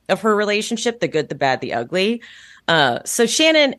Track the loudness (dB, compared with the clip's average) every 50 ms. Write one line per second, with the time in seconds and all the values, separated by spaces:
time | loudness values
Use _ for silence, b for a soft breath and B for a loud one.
0 | _ -4 -4 -2 0 0 0 0 0 0 -2 -2 -2 -4 -4 -4 -4 -4 -4 -2
1 | -4 -2 -2 -2 -4 -4 -4 -2 0 0 0 0 -2 -4 -4 -4 -4 -4 -2 -2
2 | 0 0 -2 -4 B B B B B B B B B B 2 4 4 2 2 -2
3 | -4 -6 -2 0 0 0 2 2 2 4 4 4 2 2 0